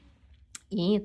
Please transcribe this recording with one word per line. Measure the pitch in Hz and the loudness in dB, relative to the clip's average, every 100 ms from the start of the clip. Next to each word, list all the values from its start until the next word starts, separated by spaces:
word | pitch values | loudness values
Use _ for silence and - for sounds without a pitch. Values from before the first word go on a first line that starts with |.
| - - - - - - - | -20 -20 -20 -20 -20 -20 -8
І | 202 175 208 | -2 2 0